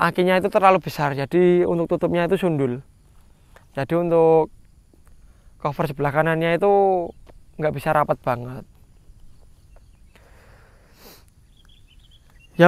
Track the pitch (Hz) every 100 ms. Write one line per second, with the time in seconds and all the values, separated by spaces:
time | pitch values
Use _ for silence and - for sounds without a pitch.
0 | 170 175 180 185 190 208 190 185 156 -
1 | 147 135 139 170 180 175 180 170 165 170
2 | 165 170 170 185 185 151 131 123 - _
3 | _ - _ _ _ - _ - 135 170
4 | 175 165 165 160 156 - - - _ -
5 | - - - - - - 151 139 156 139
6 | 143 139 160 160 165 170 202 202 196 185
7 | 170 - - - - - 151 147 160 151
8 | 147 143 - 123 123 131 - - - -
9 | - - - - - - - - - -
10 | - - - - - - - _ _ -
11 | - - - _ _ _ - - - -
12 | - - - - - -